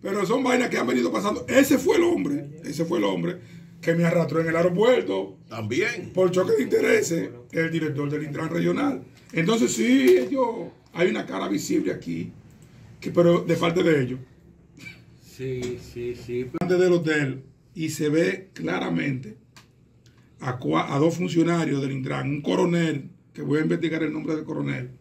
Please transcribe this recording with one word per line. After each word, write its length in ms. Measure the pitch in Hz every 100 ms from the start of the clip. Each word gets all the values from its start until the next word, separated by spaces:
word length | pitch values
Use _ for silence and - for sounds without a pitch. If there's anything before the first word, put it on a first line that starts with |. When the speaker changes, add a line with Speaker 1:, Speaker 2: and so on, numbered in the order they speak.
Speaker 1:
pero 240 | 196 208
son 180 | 185 262
vainas 280 | 247 247 240
que 80 | 220
han 80 | -
venido 260 | 254 240
pasando. 320 | - 202 - -
Ese 300 | 247 277 277
fue 220 | 370 440
el 60 |
hombre, 420 | 339 339 - - - -
ese 220 | - 143 165
fue 100 | 107
el 80 |
hombre 320 | 101 92 85 90 - - - -
que 120 | 165
me 120 | 165 170
arrastró 340 | 165 147 160
en 60 | 165
el 100 | 165
aeropuerto. 800 | 175 175 233 240 - 190 190 - -
Speaker 2:
También. 640 | 220 208 151 220 233 170
Speaker 1:
Por 160 | - 185
choque 220 | 180 185
de 100 | 453
intereses, 680 | 254 - - 226 - 165 190 - -
el 180 | 165 160
director 380 | 160 156 135 143
del 160 | 151
Intran 240 | 151 147 160
regional. 560 | 170 170 175 143 - - - -
Entonces 400 | 165 165 226 240
sí, 440 | - 220 269 269 370
ellos, 520 | - 269 240 220 170 - _
hay 180 | 160 185
una 160 | 214 -
cara 220 | 190 98
visible 440 | 101 - 165 -
aquí, 380 | - - 82 - - - - - - - -
que, 100 | -
pero 300 | 165 170 170
de 160 | 170 160
parte 260 | 170 170
de 180 | 170 151
ellos. 200 | 123 131 - - - - _ - - - - -
Speaker 3:
Sí, 600 | - - 131 127 123 120
sí, 320 | - 120 120
sí. 320 | 123 - 123 127 165
Speaker 1:
Antes 180 | 175 180
del 140 | 180
hotel, 500 | 170 151 151 139 131 - _ _
y 140 | - 156
se 200 | - 151
ve 420 | 156 185 190 -
claramente 840 | - 160 180 185 165 151 127 107 - _ - - _ _ _ - _ _ _
a 220 | 139 123
cua-, 260 | 147 160 160
a 100 | 143
dos 160 | 160 165
funcionarios 680 | 180 165 165 170 156 143
del 80 | 135
Intran, 400 | 135 135 143 135
un 120 | 147
coronel, 680 | 156 185 175 170 165 147 - - _
que 100 | -
voy 160 | 147 147
a 40 |
investigar 420 | 160 170 165 160
el 80 | 156
nombre 240 | 156 156 156
del 80 |
coronel 460 | 147 147 143 135 123 -